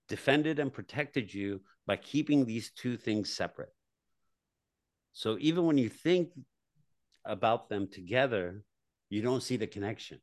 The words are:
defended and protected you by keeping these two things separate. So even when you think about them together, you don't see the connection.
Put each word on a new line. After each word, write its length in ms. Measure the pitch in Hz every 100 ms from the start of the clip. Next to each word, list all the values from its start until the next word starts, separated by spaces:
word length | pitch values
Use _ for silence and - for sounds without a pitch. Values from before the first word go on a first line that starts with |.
| -
defended 500 | - - 147 151 147
and 140 | 135
protected 600 | - - - 147 143 101
you 280 | 101 101 98 - _ -
by 100 | 98
keeping 480 | - 143 147 147
these 260 | 120 113 104
two 240 | - 123 117
things 360 | - 107 98
separate. 400 | - 87 - - _ _ _ _ _ _ _ _ _ _ _ _ _ _
So 240 | - 110 107
even 240 | 151 170 165
when 100 | 143
you 100 | 113
think 400 | - 160 180 165 - - _ _ _ _ _ _ _ -
about 420 | 104 113 120 -
them 200 | 104 95
together, 720 | - 90 123 135 107 90 101 - _ _ _ -
you 100 | 104
don't 200 | 123 131
see 140 | - 123
the 80 | 104
connection. 520 | 101 101 107 - 65